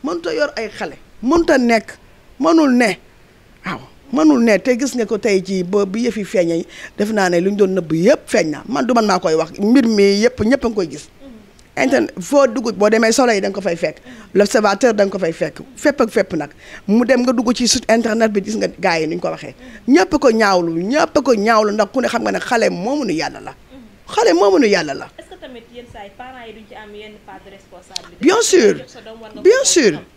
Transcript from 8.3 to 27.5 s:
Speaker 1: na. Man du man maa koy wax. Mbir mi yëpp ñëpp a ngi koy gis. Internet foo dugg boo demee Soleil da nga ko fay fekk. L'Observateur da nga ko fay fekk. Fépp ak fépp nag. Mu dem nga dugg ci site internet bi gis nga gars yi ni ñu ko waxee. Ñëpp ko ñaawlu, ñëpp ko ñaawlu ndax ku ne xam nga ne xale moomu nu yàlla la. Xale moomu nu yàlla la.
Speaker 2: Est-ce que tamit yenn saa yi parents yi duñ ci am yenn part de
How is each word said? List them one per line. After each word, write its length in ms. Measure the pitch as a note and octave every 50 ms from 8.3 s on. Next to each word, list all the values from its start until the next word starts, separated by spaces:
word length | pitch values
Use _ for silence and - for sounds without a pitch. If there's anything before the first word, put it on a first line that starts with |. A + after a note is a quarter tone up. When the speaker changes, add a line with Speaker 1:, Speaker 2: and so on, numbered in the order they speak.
| - G#3+ D#3+ D#3
Speaker 1:
na. 120 | D3 B2+ - -
Man 160 | A#3 - C4
du 60 | A3+ B3+
man 120 | A#3+ A3
maa 120 | G#3 F#3 F#3
koy 160 | - E3+ D#3+
wax. 220 | D#3+ D#3+ D#3+ - -
Mbir 280 | G3+ G#3+ B3 C#4 A#3+ A#3
mi 220 | A3 G3+ G3+ G3 G3+ G3+ A3
yëpp 160 | - - - G#3
ñëpp 200 | A3 C4+ C4+ -
a 40 | A#3
ngi 60 | A3
koy 140 | G#3 F3+ D3+
gis. 180 | C3+ D#3 - - _ - C4+ C#4 A#3 G#3+ - - _ - - _ _
Internet 360 | - C4 C4 C#4+ B3 - - - F#3+
foo 260 | F3 - C#4 C#4+ C#4
dugg 260 | B3+ G#3+ C4 A3 A#3+
boo 160 | G3+ F3+ G#3 G#3+
demee 240 | A3 A3 A#3 A3
Soleil 280 | A3+ - B3+ A#3+ A3 G3
da 80 | G3 G3
nga 60 | G3
ko 60 | G3+
fay 160 | F#3+ G3 F3
fekk. 200 | E3+ F3 D#3 D#3+ - _ - - - - - -
L'Observateur 580 | F#3 G3+ G3+ - A3+ G#3 G3+ G3+ G3 - A#3+ A3+
da 100 | G#3 G3+
nga 80 | G3
ko 60 | G3+ F#3
fay 140 | F3+ E3
fekk. 280 | E3 - E3+ D#3+ - - - - -
Fépp 240 | - - D4 C#4 C#4+
ak 100 | B3 A3+
fépp 220 | - A3+ F#3+ - F#3
nag. 140 | D#3 D3 C#3+ - - - - - - -
Mu 180 | - G3+ A#3 B3
dem 160 | A3 C4+ B3+ B3
nga 80 | B3+
dugg 200 | B3 A3+ A#3 A#3 A#3+
ci 120 | - B3 A3
site 160 | - A#3+ - -
internet 400 | A3 A#3 A3+ A#3 G#3+ A3+ A3+ A3
bi 80 | G#3 G3+ F#3+
gis 120 | G#3+ A3
nga 120 | G#3 G3 G#3+ F#3+ -
gars 220 | F#3 F#3 E3 E3
yi 60 | D#3
ni 100 | D3+ E3+
ñu 40 | F3
ko 80 | F3 E3
waxee. 260 | D#3+ D#3+ D#3+ - B2+ - B3+ B3+ A#3 - - A#3+
Ñëpp 280 | C4 F4 F#4 - - D4
ko 100 | - B3+
ñaawlu, 420 | A3+ A3 A3 G3 F#3+ F3+ E3+ E3
ñëpp 440 | E3 E3 F3+ G#3 C4+ D#4 F4 - - D4+ B3
ko 80 | C4+ A#3+
ñaawlu 380 | G#3 G3+ A3+ A#3 G#3+ G#3+ G#3
ndax 160 | G3+ G#3+ G3+ G3+
ku 80 | - C4+
ne 80 | A#3+ A3+
xam 140 | A#3 A3+
nga 100 | G#3+ G#3
ne 60 | F#3+ F3+
xale 300 | - - B3+ A#3 A3 F#3+
moomu 340 | F3+ F3 F3+ A#3 C#4+ D4+ C4+
nu 80 | -
yàlla 280 | D#3 D#3+ D3 C#3+ - G#2
la. 120 | - - - - - _ C4 C4+ A#3 G#3+ - _ - -
Xale 240 | - G#4 A#4 A4
moomu 260 | E4 E4+ G4+ G4+ F#4+ E4+
nu 80 | B3
yàlla 280 | G#3 G3+ F#3 D#3+ D3 C#3
la. 140 | - - - _ -
Speaker 2:
Est-ce 100 | - -
que 80 | F#4 F4+
tamit 240 | D#4+ C4+ B3+ A#3 A3 _ A#3+
yenn 100 | A#3+ A#3+ A#3
saa 120 | - A3+ G3+
yi 60 | G3+ -
parents 300 | - B3 B3+ C4 B3+ A#3 A3+
yi 40 | G#3+
duñ 100 | A3+ G#3+ G3+
ci 60 | G3+
am 180 | G#3+ G#3+ G#3 G#3
yenn 180 | G#3 G#3+ G#3 G#3 G#3+ _
part 180 | - F#3+ F#3+ -
de 60 | G3